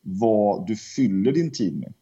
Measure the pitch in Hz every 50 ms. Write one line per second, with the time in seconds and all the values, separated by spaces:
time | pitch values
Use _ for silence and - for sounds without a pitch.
0 | - - 92 98 117 113 107 107 104 101 101 - 90 101 110 107 - - - -
1 | 131 104 95 95 98 127 139 165 170 156 131 - 113 87 - 73 - - - _